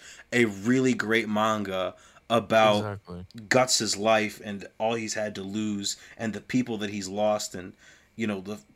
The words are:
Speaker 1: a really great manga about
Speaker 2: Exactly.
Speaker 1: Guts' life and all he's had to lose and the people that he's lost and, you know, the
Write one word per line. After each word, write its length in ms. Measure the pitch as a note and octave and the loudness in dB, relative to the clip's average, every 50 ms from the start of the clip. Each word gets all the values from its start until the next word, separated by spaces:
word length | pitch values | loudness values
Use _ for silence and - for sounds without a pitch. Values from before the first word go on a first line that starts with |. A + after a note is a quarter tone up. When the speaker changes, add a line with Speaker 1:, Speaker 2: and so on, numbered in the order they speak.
| - - - - - _ | -18 -20 -20 -20 -10 _
Speaker 1:
a 120 | - B2 A#2+ | 2 4 4
really 480 | A2 G2+ G2 G2 A#2 B2+ C3 C3 C3 | 4 2 0 0 2 4 4 4 4
great 360 | A#2+ G2+ G#2 G#2 A2+ A2+ A2 G#2+ | 2 2 0 2 2 2 2 0
manga 640 | G#2 G#2+ G#2+ A2 A2 G#2+ G2+ F#2+ F#2+ F#2+ F2+ F#2 - - - - _ - _ - | 0 2 2 2 2 0 -2 -4 -4 -2 -4 -4 -6 -10 -18 -20 _ -20 _ 0
about 640 | A#2 A#2 G2+ F2+ A#2 A2 A2 G#2+ G#2 G#2 G#2+ G#2+ | 0 0 2 4 6 6 8 8 6 4 2 -2
Speaker 2:
Exactly. 360 | G2+ G2+ - F2 F2 F2+ F#2 - - A#2+ G#2+ G2 | -6 -10 -12 -14 -14 -14 -14 -16 -16 -18 -4 0
Speaker 1:
Guts' 480 | - B2+ B2+ - - - A2+ G2 F2+ | 2 2 4 4 2 0 0 -2 -2
life 440 | G2 G#2 A2 A2 A2 G#2+ G#2 G2+ - - | 0 2 4 4 4 2 0 -4 -10 -12
and 220 | G#2+ G2+ G2 F#2 - - - | -10 -10 -10 -12 -14 -6 -4
all 160 | A2 A2+ A#2 | -2 -2 -2
he's 200 | A#2 A2 G#2+ - | -2 -4 -6 -6
had 200 | A2 G#2+ G#2+ G2+ | -6 -6 -6 -6
to 60 | G2+ | -8
lose 540 | F#2+ G2 G2 A2 G#2+ G#2+ G#2 G2+ G2 G2+ - - - - - - | -8 -6 -6 -4 -4 -2 -4 -4 -4 -6 -8 -8 -14 -20 -10 -6
and 160 | A#2 A2+ G2 | -6 -6 -6
the 60 | G2+ | -8
people 360 | - - - B2+ B2 A#2+ A2+ G2+ | -6 -2 -2 0 0 -2 -4 -6
that 120 | G#2+ G2+ | -6 -6
he's 180 | G#2 G#2 F#2 F#2 | -6 -6 -8 -6
lost 460 | G2 G#2 G#2+ G#2+ G#2+ G#2 - - - | -2 0 2 2 2 0 -2 -8 -10
and, 180 | F#2+ F2+ F#2+ - _ - - - _ _ _ _ | -12 -14 -14 -16 _ -20 -20 -20 _ _ _ _
you 100 | - A2+ | -6 -4
know, 140 | G#2+ G#2 F#2+ | -4 -4 -6
the 160 | F#2 G2 G#2+ G#2 - _ _ | -8 -10 -12 -12 -14 _ _